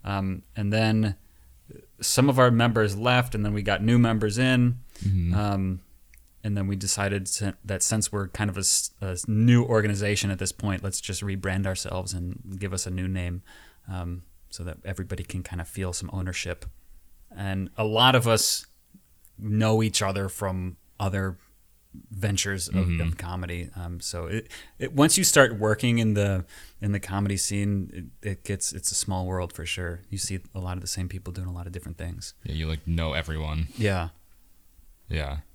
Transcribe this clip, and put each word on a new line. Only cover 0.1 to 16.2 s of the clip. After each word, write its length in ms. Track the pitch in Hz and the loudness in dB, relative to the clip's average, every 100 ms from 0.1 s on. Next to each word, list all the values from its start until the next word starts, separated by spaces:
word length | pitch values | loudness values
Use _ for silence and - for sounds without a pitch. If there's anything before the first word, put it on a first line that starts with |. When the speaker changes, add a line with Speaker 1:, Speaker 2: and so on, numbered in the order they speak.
| 98 95 95 - - | -2 -2 -4 -8 -4
Speaker 1:
and 160 | 101 | 0
then 440 | 107 110 110 107 98 - _ - - - - - - | 4 4 4 2 -2 -12 _ -20 -20 -20 -20 -20 -6
some 280 | - - 139 | 0 4 6
of 100 | 131 | 8
our 120 | 123 | 8
members 460 | 117 120 117 107 101 | 8 6 4 2 2
left, 380 | 120 123 123 | 2 4 2
and 100 | 107 | -2
then 100 | 104 | 0
we 80 | 104 | 0
got 200 | 101 95 | 0 2
new 160 | 110 120 | 6 6
members 400 | 117 110 107 107 | 6 4 2 2
in. 400 | 131 127 123 123 - - | 4 6 4 2 -8 -4
Speaker 2:
Mm-hmm. 300 | 101 95 85 | 0 2 2
Speaker 1:
Um, 460 | 101 104 98 95 90 - - - - _ _ | 2 2 0 0 -4 -8 -20 -20 -20 _ _
and 120 | 107 101 | -4 -2
then 100 | 98 | -2
we 100 | 98 | -2
decided 500 | 95 - 101 101 92 | -2 -2 0 -2 -4
to, 300 | - 101 - | -4 -4 -6
that 180 | 98 95 | -6 -2
since 300 | - 110 98 | 0 0 0
we're 160 | 104 98 | -2 -4
kind 220 | - 107 | -2 -2
of 60 | 98 | 0
a 20 | |
s-, 300 | 95 - - _ | 0 0 -2 _
a 60 | 98 | -6
s-, 160 | 90 - | -6 0
new 380 | 107 117 120 | 4 8 6
organization 680 | 120 113 104 101 104 104 98 | 6 2 2 0 0 0 0
at 80 | 92 | -2
this 140 | 95 | -4
point, 300 | - 104 92 | -4 -4 -2
let's 160 | 98 - | -4 -6
just 220 | - 92 | -6 -6
rebrand 440 | 101 95 95 95 95 | -4 -4 -2 -2 -2
ourselves 460 | 92 - 92 92 | -4 -4 -6 -4
and 460 | 92 90 - 95 95 | -6 -6 -8 -12 -8
give 140 | 98 | -6
us 120 | 92 - | -4 -4
a 40 | |
new 180 | 90 92 | -4 -2
name, 340 | 92 87 87 - - - _ - | -2 -4 -6 -10 -20 -20 _ -10
um, 320 | 92 87 90 - - - | -8 -6 -10 -12 -20 -20
so 120 | - | -12
that 120 | 87 80 | -12 -10
everybody 400 | - 92 95 90 | -10 -8 -6 -8
can 180 | 87 95 | -6 -8
kind 180 | 87 87 | -6 -8
of 60 | 85 | -8
feel 260 | - 92 | -6 -6
some 180 | 87 92 | -4 -6
ownership. 540 | 98 | -6